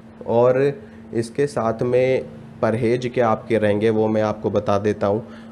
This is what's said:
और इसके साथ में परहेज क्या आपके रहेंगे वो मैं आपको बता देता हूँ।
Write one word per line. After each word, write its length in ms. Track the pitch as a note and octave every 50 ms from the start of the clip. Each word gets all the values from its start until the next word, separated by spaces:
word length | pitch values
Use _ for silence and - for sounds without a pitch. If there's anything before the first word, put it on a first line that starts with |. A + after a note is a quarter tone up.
| - - - - - -
और 460 | A2+ A#2+ A#2+ B2+ B2+ C3 C#3 C#3+ C3+ - - - - - - - -
इसके 320 | A#2 A2+ - - C#3+ C#3+
साथ 360 | C#3+ - B2 A2 A2+ A2 A#2
में 420 | B2+ B2 B2 B2+ B2+ C3 C3 - - - - - - - - -
परहेज 480 | A#2+ A2+ A2+ A#2+ A#2+ A2 B2 B2+ C3 A#2+ -
क्या 140 | B2+ A#2+ A2+
आपके 300 | A2 A2 - - A2+ G#2+
रहेंगे 320 | G#2 G#2 G2+ G#2 A2 A2+
वो 160 | A2 A2 A2 A2
मैं 140 | A2 A2
आपको 280 | G#2+ G#2+ G#2+ - - G#2
बता 280 | G2+ G#2 G2+ G#2 G2+ G2+
देता 280 | G#2 G#2 G#2 - G#2
हूँ। 200 | G2 G#2 A2 - - - - - -